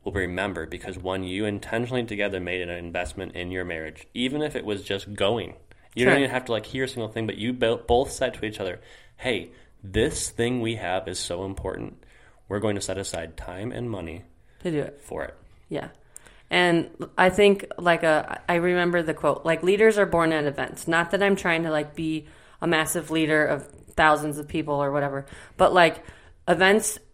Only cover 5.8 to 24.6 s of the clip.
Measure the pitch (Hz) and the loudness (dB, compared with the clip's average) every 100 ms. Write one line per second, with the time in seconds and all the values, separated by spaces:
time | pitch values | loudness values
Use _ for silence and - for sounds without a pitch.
5.8 | _ - 127 139 135 123 123 110 107 131 | _ 2 4 4 2 -2 -2 -4 -4 -6
6.8 | 131 123 107 113 110 - 110 127 117 117 | -6 -4 -6 -4 -6 -4 -4 0 0 0
7.8 | - 120 139 - 127 123 110 104 95 87 | 2 2 2 -2 -4 -2 -8 -6 -6 -8
8.8 | - - - - 127 104 85 - - _ | -14 -20 -20 -8 -4 -4 -6 -16 -20 _
9.8 | 95 104 131 156 - - 117 127 113 113 | -4 2 2 0 -6 -2 0 0 -2 -4
10.8 | 92 95 - 92 - 87 95 95 95 - | -2 -4 -4 -8 -6 -6 -6 -6 -8 -8
11.8 | - - - - - _ _ 101 107 101 | -10 -14 -20 -20 -20 _ _ -2 -2 -2
12.8 | - 92 98 85 82 80 - 90 113 117 | -4 -6 -6 -8 -10 -12 -12 -8 -8 -6
13.8 | 120 101 82 82 - _ _ _ 185 151 | -6 -6 -8 -10 -16 _ _ _ -4 -4
14.8 | - - - - 69 - - - _ - | -4 -10 -12 -8 -8 -10 -20 -20 _ -8
15.8 | - - _ - - - - 180 180 170 | -8 -16 _ -20 -20 -20 -2 2 4 4
16.8 | - - 175 - 185 185 202 196 - - | 0 -8 -4 4 4 8 6 6 0 -2
17.8 | 175 165 165 156 - - - 175 175 180 | 2 4 4 2 2 -8 0 2 2 2
18.8 | 175 175 160 156 151 - 165 160 175 202 | 2 2 0 0 0 0 0 0 2 6
19.8 | 220 214 190 170 165 156 147 139 127 - | 6 6 4 4 4 2 0 -2 -6 -6
20.8 | - 165 170 196 202 196 185 165 165 156 | 0 2 2 2 2 2 2 0 0 -2
21.8 | 151 156 160 156 147 - - - 170 160 | -2 -6 -4 -4 -8 -20 -20 -6 0 2
22.8 | 151 175 151 160 156 156 147 143 - - | 2 -2 -2 0 2 2 2 0 -4 -18
23.8 | - - 156 151 151 147 147 165 | -10 4 6 6 2 -6 -6 -6